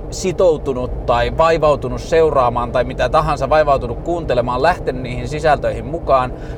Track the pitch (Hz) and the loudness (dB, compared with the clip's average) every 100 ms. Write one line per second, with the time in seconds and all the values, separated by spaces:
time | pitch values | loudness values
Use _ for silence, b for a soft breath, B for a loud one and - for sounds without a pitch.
0 | - - 190 165 185 147 139 127 123 - | -10 -6 -4 2 2 2 -2 -4 -4 -4
1 | - 120 120 123 165 165 151 139 127 120 | 0 0 0 2 2 4 2 2 -2 -6
2 | - 165 160 139 123 120 120 127 123 135 | 0 2 4 4 2 0 -2 -2 -2 -2
3 | 127 156 156 143 135 151 147 135 117 117 | 0 2 2 -2 2 4 4 2 0 -6
4 | - 170 160 151 120 123 160 185 - 127 | -4 -4 0 0 0 2 2 0 -4 -6
5 | 123 123 123 147 156 131 117 107 113 165 | -6 -8 -6 -2 2 2 0 -4 -6 -6
6 | 156 131 127 B B | 0 2 0 B B